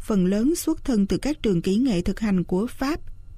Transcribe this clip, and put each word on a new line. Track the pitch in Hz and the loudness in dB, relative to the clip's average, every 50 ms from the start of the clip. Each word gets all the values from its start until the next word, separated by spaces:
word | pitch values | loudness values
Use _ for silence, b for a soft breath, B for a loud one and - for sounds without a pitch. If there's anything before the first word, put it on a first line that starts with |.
phần | - - 214 190 180 | -4 0 2 2 4
lớn | 185 202 208 233 294 349 | 4 2 2 2 2 0
xuất | - - 320 320 - - | 0 0 -2 -2 -2 0
thân | - 240 202 196 | 0 2 2 2
từ | - 185 165 | 2 0 -2
các | - 262 311 - | 0 -2 -4 0
trường | - 220 185 165 | 0 2 2 2
kỹ | - 190 196 | 2 2 2
nghệ | 226 269 269 190 170 | 2 2 2 2 0
thực | 170 208 180 - | 0 -2 -2 -2
hành | 220 214 190 180 170 | 0 0 2 0 0
của | - 185 185 226 | 0 0 -2 -2
Pháp, | 247 - - 269 277 339 - - - - - - - - | -2 -4 -4 -2 -2 -2 -4 -6 -10 -12 -12 -14 -16 -16